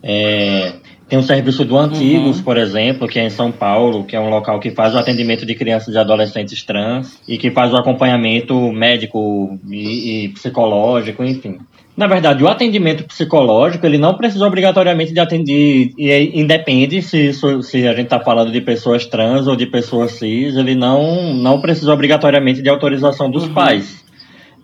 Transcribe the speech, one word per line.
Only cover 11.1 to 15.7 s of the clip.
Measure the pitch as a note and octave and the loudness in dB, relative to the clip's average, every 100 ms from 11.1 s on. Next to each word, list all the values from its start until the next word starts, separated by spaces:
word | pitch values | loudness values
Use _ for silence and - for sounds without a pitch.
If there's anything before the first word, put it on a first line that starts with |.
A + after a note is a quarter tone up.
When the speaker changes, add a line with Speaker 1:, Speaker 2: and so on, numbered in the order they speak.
| G#2+ | -6
Speaker 1:
enfim. | B2+ C3 G#2 F2+ - _ _ - | -6 -6 -8 -14 -18 _ _ -2
Na | G3+ | 2
verdade, | F#3+ D#3+ C#3 | 2 2 4
o | D#3+ | 2
atendimento | A3 A#3+ G#3 E3 D3+ | 2 0 2 0 -2
psicológico, | - - D#3+ D#3+ B2 G#2+ D#3 E3+ | -8 -6 0 2 4 4 2 2
ele | E3+ D3 | 2 4
não | D#3 F#3+ | 2 2
precisa | A#3 G3 G3+ | -2 0 0
obrigatoriamente | F#3 F#3+ F#3 F3+ E3 D#3+ | 2 2 4 2 0 0
de | E3+ | 0
atender, | D#3+ E3 C#3+ C#3+ D3 | 0 0 0 2 4